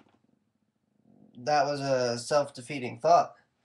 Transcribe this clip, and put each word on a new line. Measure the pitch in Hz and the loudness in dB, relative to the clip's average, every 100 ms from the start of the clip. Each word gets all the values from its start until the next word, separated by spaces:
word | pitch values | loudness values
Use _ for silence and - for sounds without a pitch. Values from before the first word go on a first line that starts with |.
| _ _ _ _ _ _ _ _ _ _ _ _ - - | _ _ _ _ _ _ _ _ _ _ _ _ -20 -10
that | 127 151 139 | -2 2 2
was | 143 | -2
a | 139 131 123 120 | 0 0 0 -4
self-defeating | 117 151 139 - 120 143 123 117 | 0 0 0 -6 -12 -8 -8 -4
thought. | 156 170 - - _ _ | 4 4 4 -6 _ _